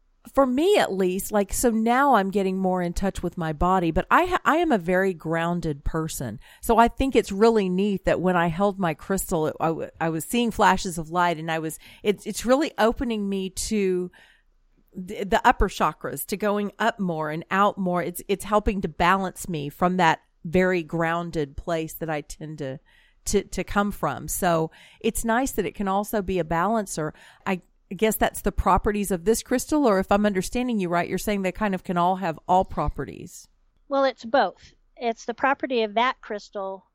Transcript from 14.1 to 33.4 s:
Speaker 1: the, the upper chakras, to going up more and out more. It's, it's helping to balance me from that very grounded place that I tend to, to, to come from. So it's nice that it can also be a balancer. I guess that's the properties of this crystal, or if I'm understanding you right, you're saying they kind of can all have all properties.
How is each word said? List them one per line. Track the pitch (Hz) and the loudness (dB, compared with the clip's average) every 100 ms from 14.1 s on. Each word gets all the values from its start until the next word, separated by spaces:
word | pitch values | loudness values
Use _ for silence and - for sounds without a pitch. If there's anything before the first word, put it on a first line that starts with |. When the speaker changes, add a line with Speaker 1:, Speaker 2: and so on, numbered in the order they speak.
| - - _ _ _ _ _ _ | -10 -20 _ _ _ _ _ _
Speaker 1:
the, | - 185 - | -14 -12 -8
the | 190 220 | -2 2
upper | 240 - 202 | 4 4 0
chakras, | - 170 - 131 143 - | 0 -2 -2 -10 -10 -6
to | 190 | -4
going | 208 208 202 - | -2 -2 -4 -2
up | 220 - | -2 -2
more | 185 160 151 | -4 -4 -4
and | 160 - | -6 -4
out | 190 202 - | 2 2 2
more. | 180 175 | -2 -2
It's, | 156 175 - | -4 -8 -4
it's | 196 | -4
helping | 196 214 214 196 | 0 0 2 -2
to | 185 | -4
balance | - 175 190 185 - - | 2 4 4 0 -8 -8
me | 160 143 | -6 -6
from | - 180 185 | 0 0 4
that | 165 156 _ _ | 4 2 _ _
very | 170 185 185 185 | -2 2 2 0
grounded | 156 165 165 170 170 165 143 143 | -2 -2 0 -2 -4 -4 -4 -6
place | - 165 160 | -4 -4 -4
that | - 156 | -8 -6
I | 151 | -6
tend | - - 156 151 | -8 -14 -12 -10
to, | 139 131 _ _ _ _ | -10 -10 _ _ _ _
to, | - 202 | 0 0
to | - - | 0 -8
come | 175 208 202 | -2 0 -2
from. | - 156 120 156 | -2 -4 -4 -8
So | - 185 165 160 - - _ | -2 0 0 -2 -6 -20 _
it's | 226 - | -4 -2
nice | 226 226 269 | 0 0 0
that | - 185 | -2 -4
it | |
can | - 196 | -4 -2
also | 196 208 220 | -2 -2 -4
be | 185 185 | -2 -2
a | |
balancer. | 160 170 190 226 202 - 156 - - - - | 0 0 0 0 -4 -6 -6 -8 -20 -12 -6
I | 185 _ _ - 185 | -6 _ _ -14 0
guess | 220 - | 0 2
that's | 226 - | 0 0
the | 202 | -6
properties | - 196 185 - 208 196 | -2 2 2 2 -2 -2
of | 180 | -2
this | 175 233 | 0 0
crystal, | - 247 - 302 262 | 0 -2 0 2 4
or | 190 | 2
if | 190 | 2
I'm | 208 214 | 2 2
understanding | 190 - 240 247 220 | 0 -2 -2 -2 -2
you | 175 | 0
right, | 175 - | 0 0
you're | 180 | -2
saying | - 202 | -2 0
they | 185 | -2
kind | - 214 | -2 -2
of | 185 | -2
can | - 175 | -2 0
all | 175 190 | 2 0
have | 180 156 - | -2 -6 2
all | 185 | 2
properties. | 185 - 151 - 113 - - - | 2 -2 -4 -4 -8 -10 -16 -18